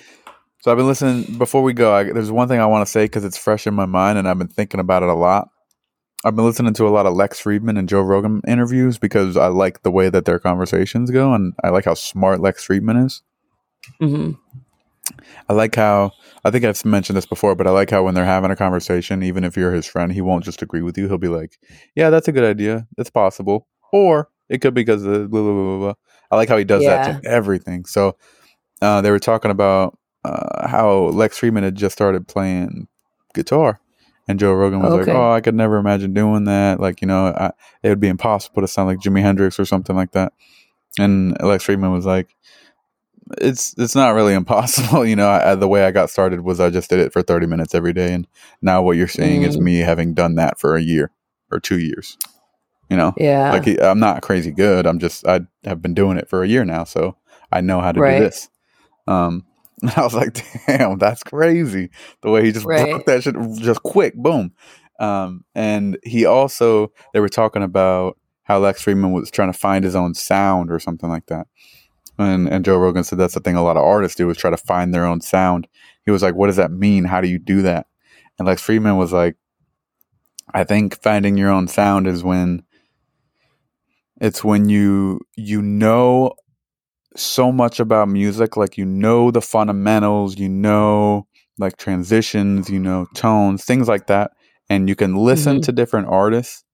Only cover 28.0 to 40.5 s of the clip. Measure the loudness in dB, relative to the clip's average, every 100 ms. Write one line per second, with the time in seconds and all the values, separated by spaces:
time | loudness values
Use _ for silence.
28 | 0 -2 _ _ _ _ _ _ 0 2
29 | 2 2 2 0 0 0 2 2 0 -6
30 | _ _ -8 -8 -8 -8 -2 0 2 2
31 | 2 0 0 0 -2 0 -2 -2 -6 0
32 | 0 0 -4 -6 -4 -4 -6 -10 -16 _
33 | _ _ _ -8 0 2 2 -2 _ _
34 | _ _ -6 0 2 2 2 2 2 2
35 | 2 2 2 2 0 0 0 0 0 0
36 | -2 0 0 0 0 0 0 0 -2 -2
37 | -2 0 0 -2 -4 -6 -20 _ 0 2
38 | 0 0 0 -2 -2 -4 -2 -2 -2 -2
39 | 0 2 2 2 0 0 -2 -2 -2 -4
40 | -2 -2 -4 -6 _